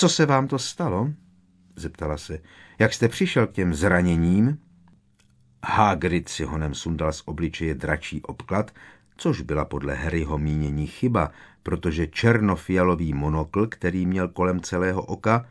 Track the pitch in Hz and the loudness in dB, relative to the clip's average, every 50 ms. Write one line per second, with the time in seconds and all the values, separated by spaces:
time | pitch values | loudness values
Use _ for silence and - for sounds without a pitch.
0 | 190 170 - - 156 143 139 135 135 139 143 131 - - - - 175 139 90 95 | 2 2 4 4 4 4 4 2 2 2 -2 -4 -4 -6 -6 -4 -2 -2 0 0
1 | 117 151 151 - - - _ _ _ _ _ _ _ _ - - 80 80 78 - | 0 -2 -2 -6 -12 -20 _ _ _ _ _ _ _ _ -18 -10 -10 -10 -8 -6
2 | 82 76 76 69 - - 87 78 - - - - - - - - 110 107 - - | -4 -4 -4 -4 -6 -10 -10 -10 -12 -14 -20 -20 -20 -18 -2 0 0 0 2 2
3 | 117 117 - - 190 180 - 135 113 - - - 92 87 82 73 90 101 92 87 | 0 0 2 2 0 0 2 0 0 0 0 0 0 0 2 2 2 4 4 4
4 | 90 90 85 82 82 85 90 101 113 131 147 151 - _ _ _ _ - - _ | 4 4 4 4 4 4 4 4 4 2 2 -2 -8 _ _ _ _ -20 -20 _
5 | _ _ _ _ _ _ _ _ _ _ _ _ - - - - 107 101 92 78 | _ _ _ _ _ _ _ _ _ _ _ _ -8 -4 2 2 4 2 2 2
6 | 85 87 85 85 80 - - - 78 67 71 80 78 76 69 - - 85 82 76 | 0 0 0 0 -2 -4 -6 -6 -6 -4 -2 -2 -2 -4 -4 -6 -4 -4 -4 -2
7 | 80 78 78 - - - 78 76 82 80 80 - 82 80 76 65 - 78 76 76 | 0 -2 -2 -4 -8 -10 -6 -4 -4 -4 -4 -4 -4 -4 -4 -4 -2 -2 -2 -2
8 | - - - 73 - - - - - - 90 101 107 - - - - - - _ | -4 -6 -10 -10 -10 -10 -14 -14 -8 -4 -2 -2 -2 -4 -8 -20 -20 -20 -20 _
9 | _ _ _ - - 170 135 87 - - 78 73 73 - - 76 - 71 71 65 | _ _ _ -6 -2 -2 -2 -2 -2 -4 -2 -2 -2 -2 -4 -6 -6 -4 -6 -4
10 | 69 80 80 82 78 73 78 73 76 76 76 78 76 73 73 73 76 73 - - | -4 -2 -2 -2 -2 -2 -2 -2 0 0 0 0 0 -2 -2 -2 -4 -6 -6 -4
11 | - 127 117 101 78 73 - - - - - _ - - 87 82 - 87 78 82 | -2 0 2 2 0 0 -4 -10 -20 -20 -20 _ -6 -6 -6 -2 -2 -2 -2 0
12 | 82 78 - - - 113 117 113 107 101 92 80 - - 92 92 90 90 87 82 | -2 -4 -2 2 4 4 4 6 4 2 2 0 0 0 2 4 4 4 4 2
13 | 85 80 73 69 71 76 76 78 76 - - 98 107 117 - - - 87 85 92 | 0 -2 -2 0 0 0 0 0 -2 -2 0 -2 -2 -2 -2 -4 -4 -2 0 0
14 | 92 90 92 95 90 87 87 - 90 90 90 90 85 - 92 87 90 92 92 95 | 0 0 0 0 -2 -2 -2 -2 0 0 0 -2 -2 -2 -2 0 0 0 0 -2
15 | - - 92 - - 107 113 120 123 - | -4 -6 -8 -2 2 2 2 2 0 -4